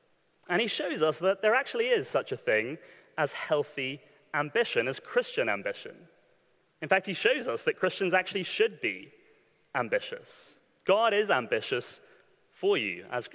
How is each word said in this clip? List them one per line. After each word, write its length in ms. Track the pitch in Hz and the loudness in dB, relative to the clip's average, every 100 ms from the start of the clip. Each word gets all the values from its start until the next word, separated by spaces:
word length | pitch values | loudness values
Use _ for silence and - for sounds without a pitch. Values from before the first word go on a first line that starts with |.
| _ _ _ _ - | _ _ _ _ -2
And 120 | 175 | 0
he 60 | 208 | 0
shows 340 | - 285 208 | -2 -4 0
us 200 | 156 147 | 0 2
that 200 | 180 196 | 0 2
there 140 | 214 | 2
actually 320 | 240 269 240 240 | 2 0 -2 2
is 220 | 240 - | 2 2
such 240 | 139 120 | -2 -2
a 40 | 156 | -4
thing 420 | - 110 113 156 - - _ - | 2 2 2 -6 -14 -20 _ -2
as 140 | 147 | -2
healthy 720 | - - 151 143 - 131 139 - _ _ | -2 0 0 0 -4 -6 -8 -14 _ _
ambition, 540 | 151 147 226 233 - 120 | -4 0 0 2 2 0
as 100 | 135 | -2
Christian 500 | - 240 247 - 113 | -2 -2 -2 -2 0
ambition. 460 | 101 101 - - - - _ _ _ _ _ _ _ | 0 -2 -6 -10 -16 -20 _ _ _ _ _ _ _
In 60 | 156 | 0
fact, 180 | 190 202 | 0 2
he 80 | |
shows 320 | 180 220 277 226 | 0 2 2 0
us 160 | 117 | -2
that 160 | - - | -2 0
Christians 340 | 185 - 190 | 0 0 2
actually 300 | 185 180 202 | 2 2 -4
should 380 | 175 - 220 175 | -4 2 0 2
be 320 | 110 95 - - _ _ _ _ _ | -6 -6 -10 -20 _ _ _ _ _
ambitious. 840 | 135 117 101 - 104 - - - - _ _ | -4 0 0 -2 -8 -10 -14 -14 -18 _ _
God 300 | - 196 226 | 2 4 4
is 160 | 202 214 | 4 2
ambitious 720 | 143 113 113 - 123 - - - - _ _ _ | 2 2 -2 0 -4 -4 -10 -14 -20 _ _ _
for 240 | - 190 190 | -2 2 2
you 300 | 104 87 - | 0 -4 -6
as, 200 | 123 117 | -6 -6